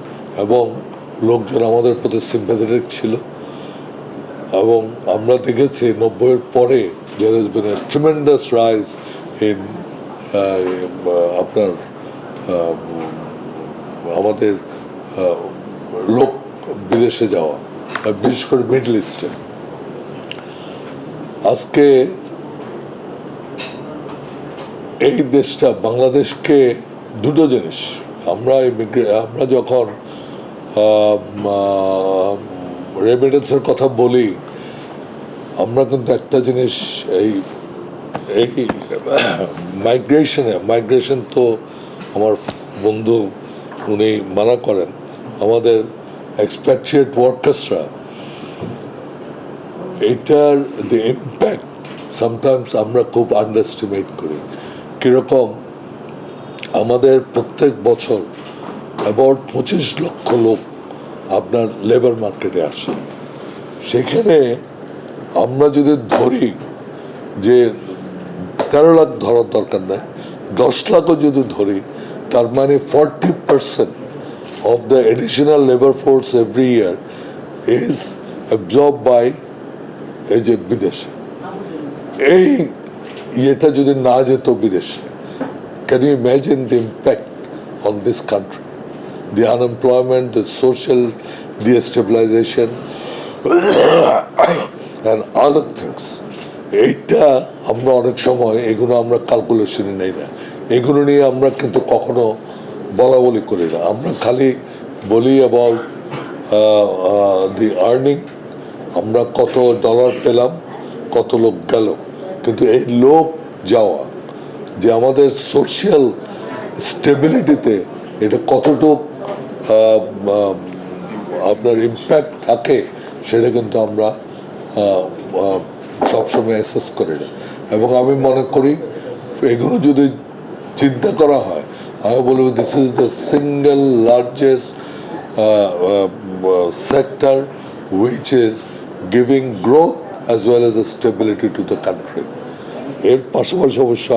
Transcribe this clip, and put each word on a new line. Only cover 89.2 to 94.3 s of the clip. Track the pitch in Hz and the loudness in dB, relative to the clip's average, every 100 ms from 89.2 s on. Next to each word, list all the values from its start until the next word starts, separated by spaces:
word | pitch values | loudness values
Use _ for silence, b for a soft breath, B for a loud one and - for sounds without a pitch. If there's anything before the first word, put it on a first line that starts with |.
| - 101 | -4 2
The | 113 120 | 2 2
unemployment, | 123 117 131 127 127 127 123 110 | 0 0 4 4 4 2 2 -2
the | 101 - | -2 0
social | 127 123 - 123 120 - B B B - 107 | 2 2 2 2 2 -2 B B B -2 2
destabilization | 120 - 120 101 113 110 113 113 - 117 - - B B B B B - 349 208 - - | 2 2 0 2 2 4 2 2 0 -2 -4 -12 B B B B B 0 2 4 6 6
<coughs> | 165 151 - - | 6 4 2 0